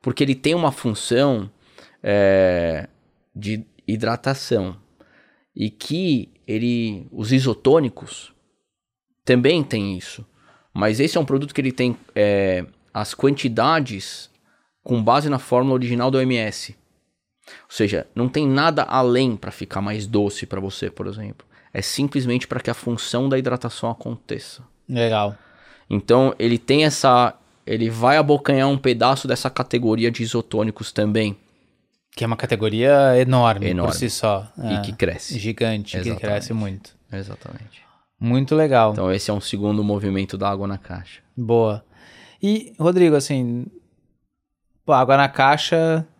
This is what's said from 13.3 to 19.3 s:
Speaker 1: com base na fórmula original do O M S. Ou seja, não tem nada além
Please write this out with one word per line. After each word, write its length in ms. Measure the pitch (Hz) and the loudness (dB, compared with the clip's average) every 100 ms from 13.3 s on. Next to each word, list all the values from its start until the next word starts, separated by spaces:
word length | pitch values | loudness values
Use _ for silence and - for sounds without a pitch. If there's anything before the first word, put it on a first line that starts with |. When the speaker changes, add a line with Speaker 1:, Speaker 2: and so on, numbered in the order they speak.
| 143 131 113 131 160 127 98 - - - _ _ _ _ _ | 2 -2 0 2 2 -2 -8 -12 -16 -18 _ _ _ _ _
Speaker 1:
com 200 | - 120 | -4 0
base 260 | 110 135 151 | 2 2 2
na 80 | 135 | -4
fórmula 380 | - 123 131 127 | 0 0 2 0
original 340 | 120 120 127 | 0 0 2
do 80 | 135 | 2
O 40 | |
M 140 | 131 123 | 0 0
S. 400 | 110 - - - _ _ _ _ _ _ - | -2 -6 -14 -18 _ _ _ _ _ _ -20
Ou 60 | - _ | -20 _
seja, 380 | - 107 92 - - | -2 0 0 -4 -4
não 120 | 127 | -2
tem 200 | 151 143 | 0 0
nada 360 | 135 160 156 | 2 2 0
além 520 | - 131 127 123 131 | 0 0 2 2 0